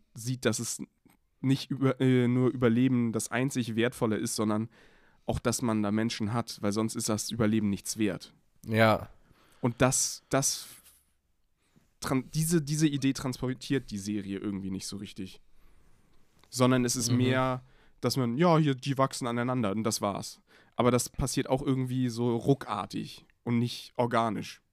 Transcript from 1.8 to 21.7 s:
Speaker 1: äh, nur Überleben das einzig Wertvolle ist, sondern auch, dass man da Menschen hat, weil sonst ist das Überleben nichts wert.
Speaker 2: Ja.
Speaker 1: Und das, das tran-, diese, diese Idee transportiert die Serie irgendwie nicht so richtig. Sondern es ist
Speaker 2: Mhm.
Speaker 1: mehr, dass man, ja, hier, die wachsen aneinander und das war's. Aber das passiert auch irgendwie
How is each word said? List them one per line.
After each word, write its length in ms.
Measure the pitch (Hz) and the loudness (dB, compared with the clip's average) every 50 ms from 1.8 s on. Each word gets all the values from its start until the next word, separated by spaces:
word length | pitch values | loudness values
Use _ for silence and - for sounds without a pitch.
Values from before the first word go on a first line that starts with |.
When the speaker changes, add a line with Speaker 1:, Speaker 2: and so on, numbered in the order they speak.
| 135 131 - - | 0 0 2 2
Speaker 1:
äh, 280 | 131 131 127 127 123 | 4 4 4 4 4
nur 220 | 120 123 127 127 120 | 4 4 4 2 2
Überleben 640 | - 127 127 117 113 123 131 131 127 120 117 113 | 2 2 2 4 4 6 4 4 4 2 2 0
das 180 | 107 110 - - | 0 -4 -4 -2
einzig 460 | - 120 131 143 - 127 113 117 110 | -2 -2 -2 0 -2 -2 -4 -2 0
Wertvolle 400 | 113 117 123 - - 123 110 107 | 0 0 0 0 0 0 0 0
ist, 200 | - - 117 - | 0 -2 -4 -2
sondern 340 | - 107 110 107 107 113 - _ - - - _ _ _ _ _ _ - | -2 0 0 0 -2 -2 -6 _ -20 -20 -20 _ _ _ _ _ _ -6
auch, 140 | - 120 - | -6 -4 -2
dass 220 | - 120 117 - | 0 -2 -2 0
man 220 | 127 113 110 107 104 | 0 0 0 0 0
da 80 | 101 | 2
Menschen 400 | 107 110 113 117 - - 110 101 117 | 2 0 0 -2 -2 -4 -4 -2 -2
hat, 260 | 117 113 - - - | -2 -4 -6 -10 -4
weil 100 | 107 101 | -4 -2
sonst 240 | 101 110 110 113 - | 0 0 -2 -2 -2
ist 140 | 117 110 - | -4 -2 -2
das 200 | 107 101 - - | -2 -2 -2 -6
Überleben 400 | - 113 110 107 110 110 104 101 | -2 0 0 2 2 2 2 0
nichts 280 | 98 - - - - | -2 -2 -4 -8 -2
wert. 360 | 110 107 98 85 - - - _ _ _ _ _ _ - | -2 -2 -2 -2 -6 -12 -18 _ _ _ _ _ _ -8
Speaker 2:
Ja. 440 | - 107 107 113 107 104 - - - - _ _ _ _ _ _ _ _ - | -2 4 6 6 6 6 2 0 -8 -16 _ _ _ _ _ _ _ _ -4
Speaker 1:
Und 160 | - 120 117 - | -2 -2 2 4
das, 420 | 131 131 131 - - - - - _ - | 2 2 4 2 -2 -2 -4 -10 _ -2
das 380 | 143 135 135 - - - - - - - _ - _ _ _ _ _ _ _ _ _ _ _ _ _ _ _ _ _ _ _ _ _ - | -2 0 0 0 -4 -4 -10 -16 -20 -20 _ -20 _ _ _ _ _ _ _ _ _ _ _ _ _ _ _ _ _ _ _ _ _ -12
tran-, 300 | - - 139 131 123 - - | -4 -2 -2 -2 -2 -2 -2
diese, 280 | 156 160 165 175 165 | -2 0 2 0 0
diese 260 | 143 139 156 151 165 | 0 0 0 2 2
Idee 240 | 156 143 135 131 135 135 | 2 2 2 0 0 0
transportiert 800 | - - 131 123 - 131 127 131 131 - - 139 131 127 - | 0 -4 -6 -6 -4 -4 -6 -6 -6 -4 -2 -2 -2 -2 -4
die 60 | 107 | -10
Serie 400 | 98 95 104 104 104 98 98 98 | -8 -6 -6 -6 -6 -6 -6 -8
irgendwie 340 | 95 101 107 98 95 98 95 | -6 -6 -6 -6 -6 -6 -6
nicht 160 | 95 95 - | -8 -8 -8
so 100 | - 101 | -10 -10
richtig. 440 | 101 101 - - - 95 92 - - - - - - - - - - - - - _ _ _ - - - _ _ _ _ _ | -12 -12 -14 -12 -14 -14 -14 -14 -20 -20 -20 -20 -20 -20 -20 -20 -20 -20 -20 -20 _ _ _ -20 -20 -20 _ _ _ _ _
Sondern 360 | - 123 127 127 127 127 123 | 0 2 4 4 4 4 2
es 100 | 120 123 | 0 0
ist 140 | 127 113 120 | -2 0 0
Speaker 2:
Mhm. 80 | 120 | 2
Speaker 1:
mehr, 460 | 123 127 127 131 131 131 131 127 127 - - - _ _ - _ - | 2 4 2 2 2 0 0 -2 -4 -8 -14 -20 _ _ -20 _ -4
dass 140 | - 120 - | -4 -2 0
man, 200 | 139 123 117 117 | 0 0 0 2
ja, 200 | 143 175 180 160 | 2 4 6 6
hier, 180 | 156 156 143 135 | 6 6 4 2
die 220 | 123 - 139 131 | 0 -2 -4 0
wachsen 300 | 135 135 135 - - 131 | 0 0 0 0 -6 -4
aneinander 440 | 120 117 120 120 127 127 127 110 98 | -4 -2 -2 -2 0 0 0 0 0
und 120 | 101 110 110 | 0 0 0
das 160 | 113 107 - | -2 -2 0
war's. 380 | 104 101 95 - 107 - - _ _ _ - - _ _ - | -2 -2 -2 -4 -8 -12 -14 _ _ _ -20 -20 _ _ -4
Aber 140 | - 120 120 | 2 2 4
das 180 | 123 120 - - | 4 4 0 -2
passiert 400 | - - 147 127 - 143 - - | -4 -4 -4 -2 0 -2 0 0
auch 120 | 131 127 | 0 0
irgendwie 460 | 143 143 | 0 0